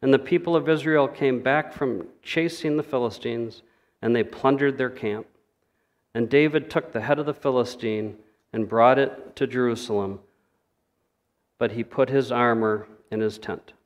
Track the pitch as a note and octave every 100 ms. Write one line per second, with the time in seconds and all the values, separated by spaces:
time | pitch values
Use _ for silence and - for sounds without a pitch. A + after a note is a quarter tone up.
0 | C3 C3+ - F3 E3+ E3 D3 D#3 D3 D#3
1 | C3+ - C#3 B2+ B2+ C#3+ D3+ - C#3 G#2+
2 | E2 _ - - E3 E3 D#3 D3+ D3 C3
3 | A#2+ - B2 A#2 A#2 - _ _ _ _
4 | A2+ A#2 G#2+ - C3 C#3 C#3+ C3 B2+ B2
5 | A2 G#2 A2+ _ _ _ _ _ _ _
6 | _ A#2 A2+ C#3 D3+ D3+ D3 E3 - A2+
7 | A2+ D3 D3 C#3 C#3+ B2+ A#2 - A#2 G#2+
8 | G#2+ G2+ _ _ _ A2+ G#2 A2 A#2 C3
9 | C3+ - - - C3 A#2+ B2 A2+ - G#2
10 | G2 G2+ _ _ _ _ _ _ _ _
11 | _ _ _ _ _ _ A#2+ A2 A2+ -
12 | C3 C3+ A#2+ A#2+ A#2+ A#2 A2 G#2+ - -
13 | _ A2 A2 G#2 - F2 - _